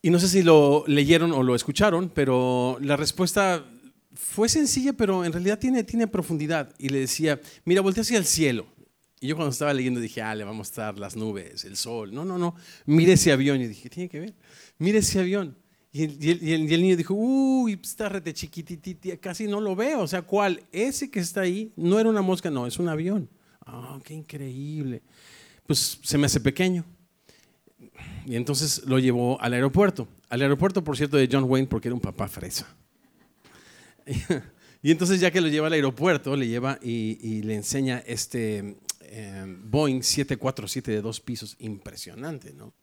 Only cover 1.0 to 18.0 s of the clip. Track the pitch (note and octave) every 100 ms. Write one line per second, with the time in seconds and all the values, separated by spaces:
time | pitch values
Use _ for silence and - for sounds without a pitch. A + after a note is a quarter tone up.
1 | C#3+ E3 E3+ D3 B2+ A#2+ - C#3 G#3 E3+
2 | F3+ - C3+ B2+ B2+ B2 B2 A#2+ C#3 C#3+
3 | D3 - F#3 - F#3+ F3 C3 - - _
4 | _ - - - A3+ D#4+ C#4+ C4 C4 C4
5 | G#3+ F#3+ F3 E3 F3+ G#3+ B3+ B3+ G#3+ A#3
6 | A3+ G3+ E3 D#3+ D3+ D#3+ C#3 _ C3+ C#3
7 | C3 - D#3 C#3 - - - F#3 G3 F#3+
8 | A3 A#3 E3+ - D3+ A#2 - _ _ _
9 | _ _ C3 D#3 D3+ B2 D3 C#3 B2+ B2
10 | A2+ - A2 G#2+ G#2 A2 G2+ - G#2+ G2
11 | G2 F2 A2 G2 F2 - F#2 G2 A#2+ A#2
12 | G#2 A#2 F3+ F3+ F3 E3+ - - - D#3
13 | E3 F#3 F3 C3+ C#3 C3+ A#2+ G#2+ B2 -
14 | F3+ D3 F#3+ - _ - - _ E3+ G#3+
15 | - G3 F#3 G3+ E3+ B2+ _ _ _ C#3+
16 | D#3 C#3+ D3+ F3 D#3+ D#3+ D#3 E3 F#3 F3+
17 | E3+ G3 A#3 C4+ C4+ C4 A#3+ G3 - -